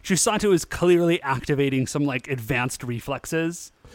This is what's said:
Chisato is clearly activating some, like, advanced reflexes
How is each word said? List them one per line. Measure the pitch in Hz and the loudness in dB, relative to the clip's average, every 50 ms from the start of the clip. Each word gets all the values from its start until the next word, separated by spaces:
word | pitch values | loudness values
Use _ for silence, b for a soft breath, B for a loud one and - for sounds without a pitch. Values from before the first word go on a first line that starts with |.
| b | b
Chisato | - 190 156 - 233 208 208 208 208 190 | 0 0 2 2 2 2 2 2 4 4
is | 165 - | 2 2
clearly | - - - 175 180 180 170 175 170 170 175 | -2 -4 0 4 4 6 6 6 4 2 2
activating | - 135 135 120 - - 147 135 143 139 131 131 127 - | 0 -2 -2 -2 -2 -2 0 2 2 2 2 0 0 0
some, | - 147 143 | -2 -2 -2
like, | 143 127 127 - - | 0 -2 -4 -6 -6
advanced | 143 127 113 107 139 120 123 131 - - - | -6 -6 -4 -2 -2 -2 -2 -2 -4 -6 -8
reflexes | 120 120 120 - - 139 123 - - 160 160 160 165 170 - - - _ _ - B B | -8 -8 -6 -6 -6 -8 -8 -6 -4 -2 -2 -2 -2 -4 -6 -12 -18 _ _ -20 B B